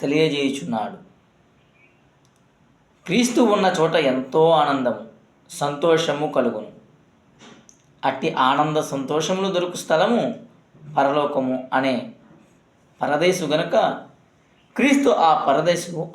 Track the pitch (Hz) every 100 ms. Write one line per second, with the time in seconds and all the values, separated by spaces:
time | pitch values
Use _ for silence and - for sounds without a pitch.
0 | 139 147 156 143 139 - 123 110 101 95
1 | - _ _ _ _ _ _ _ _ _
2 | _ _ _ _ _ _ _ _ _ _
3 | - 208 240 - 226 202 190 175 165 170
4 | 139 127 127 160 165 160 147 139 120 107
5 | - - _ _ _ - 143 147 170 160
6 | 160 143 151 131 120 107 - - - _
7 | _ _ _ _ - - _ _ _ _
8 | 135 - 160 - 131 143 151 151 147 139
9 | 131 151 160 185 190 175 175 - - 160
10 | 208 233 127 - - _ _ - - 147
11 | 139 147 139 139 131 127 - 131 135 120
12 | - - _ - _ _ _ _ _ -
13 | 127 147 180 180 151 156 165 220 165 -
14 | - _ _ _ _ _ _ - 277 277
15 | 269 - 165 147 147 143 165 170 - 160
16 | -